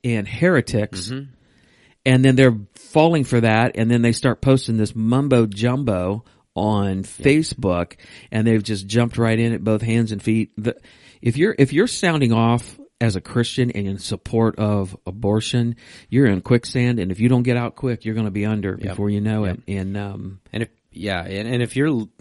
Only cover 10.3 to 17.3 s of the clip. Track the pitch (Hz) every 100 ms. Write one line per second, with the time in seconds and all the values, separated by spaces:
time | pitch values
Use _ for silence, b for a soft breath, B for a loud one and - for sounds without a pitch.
10.3 | 110 107 - 110 - b b b b 120
11.3 | 123 196 - 139 143 240 - 185 156 127
12.3 | 113 113 120 - - - _ 117 92 -
13.3 | 123 117 - 120 101 98 98 - 110 -
14.3 | 113 113 - 104 104 95 - - 98 104
15.3 | 107 - 123 117 117 B B B 120 131
16.3 | 95 - 120 - 127 123 117 92 92 120